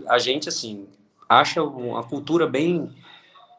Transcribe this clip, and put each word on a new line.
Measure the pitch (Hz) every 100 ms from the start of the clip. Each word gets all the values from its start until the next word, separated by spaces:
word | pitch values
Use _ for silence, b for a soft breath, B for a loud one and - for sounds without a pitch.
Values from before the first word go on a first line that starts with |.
| -
a | 120
gente, | 120 139 160
assim, | - 117 104 98 _ _ _ -
acha | 120 147 170
um, | 151 131 120 117
a |
cultura | 120 143 147 170 156
bem, | 127 165 175 120 - B B B B B